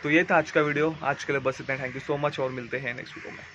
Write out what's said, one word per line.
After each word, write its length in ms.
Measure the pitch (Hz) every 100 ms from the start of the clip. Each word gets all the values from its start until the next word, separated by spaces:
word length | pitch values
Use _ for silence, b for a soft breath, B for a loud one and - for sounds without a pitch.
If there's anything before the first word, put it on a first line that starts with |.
तो 80 | 147
ये 140 | 156
था 120 | 170 175
आज 140 | 156
का 100 | 165
वीडियो, 360 | 151 147 156 156
आज 220 | 143 135
के 80 | -
लिए 80 | 139
बस 200 | 131 131
इतना। 180 | 160 135
Thank 240 | 131 131
you 80 | -
so 140 | 143
much 160 | 147 143
और 100 | 131
मिलते 280 | 127 117 123
हैं 160 | 131
next 220 | 123 - 110
video 160 | -
में। 120 | - -